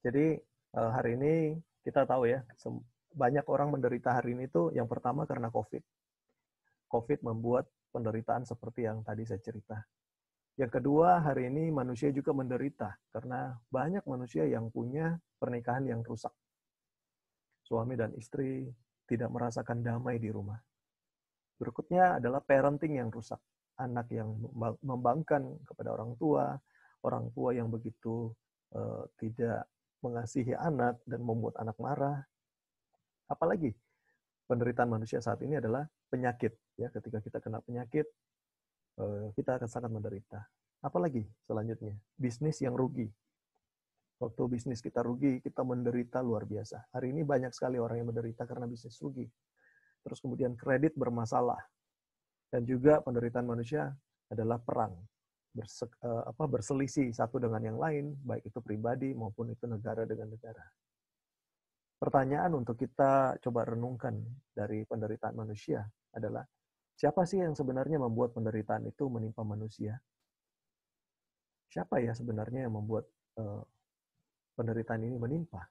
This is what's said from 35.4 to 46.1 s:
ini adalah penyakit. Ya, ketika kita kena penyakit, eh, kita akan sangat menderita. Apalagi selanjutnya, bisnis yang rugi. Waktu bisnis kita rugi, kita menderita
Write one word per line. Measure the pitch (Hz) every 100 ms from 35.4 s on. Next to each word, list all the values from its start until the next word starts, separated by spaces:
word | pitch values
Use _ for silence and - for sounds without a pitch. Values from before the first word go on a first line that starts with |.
ini | 131 151
adalah | 110 123 156 _ _
penyakit. | 131 123 120 113 - _ -
Ya, | 120
ketika | - 117 110
kita | 110 117
kena | - 110
penyakit, | - 120 120 151 151 _ _ _ _ _ _ _ _ -
eh, | 104 104 107 104
kita | 135 127
akan | 117
sangat | 120 120
menderita. | 110 104 98 - 104 107 _ _ _
Apalagi | - 180 175 123 98 -
selanjutnya, | - 110 110 110 107 104 _ -
bisnis | 127 117 151 151
yang | 135
rugi. | 123 127 - 110 - _ _ _ _ _ _ _ _ _ _
Waktu | 120 - 127
bisnis | 123 127 117
kita | 110 120
rugi, | 120 123 139 127
kita | 143 - 131
menderita | 123 120 120 120